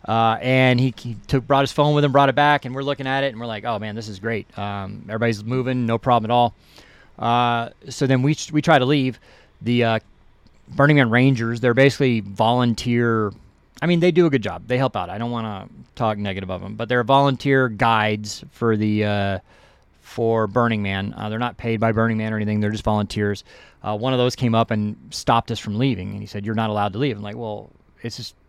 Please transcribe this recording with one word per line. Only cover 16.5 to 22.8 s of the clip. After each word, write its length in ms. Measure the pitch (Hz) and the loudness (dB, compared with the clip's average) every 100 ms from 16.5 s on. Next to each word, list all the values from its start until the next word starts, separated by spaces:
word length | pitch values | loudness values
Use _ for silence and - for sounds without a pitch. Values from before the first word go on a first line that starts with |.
| 92 | -8
'em, 120 | 95 107 | -8 -10
but 140 | 117 | -2
they're 140 | 123 | 0
volunteer 680 | 113 135 139 131 139 135 127 | 4 4 4 0 0 2 2
guides 760 | 107 120 110 107 107 107 - - | 0 2 2 2 -2 -6 -12 -16
for 240 | - 117 110 | -2 0 2
the, 300 | 107 104 104 | 0 0 0
uh, 340 | 104 98 98 _ _ _ _ _ _ | 0 -2 -4 _ _ _ _ _ _
for 460 | - - 113 113 107 | -14 -4 0 0 0
Burning 340 | 117 120 110 | 0 2 0
Man. 320 | 101 98 101 - | -2 -2 -4 -8
Uh, 140 | 107 | -8
they're 100 | 110 | -4
not 180 | 120 98 | -6 -6
paid 220 | 117 113 | -4 0
by 120 | 113 | 0
Burning 260 | 110 113 110 | 2 0 0
Man 160 | 110 | -2
or 40 | 110 | -2
anything. 220 | 104 104 | -2 0
They're 120 | 104 | 0
just 120 | 107 | -2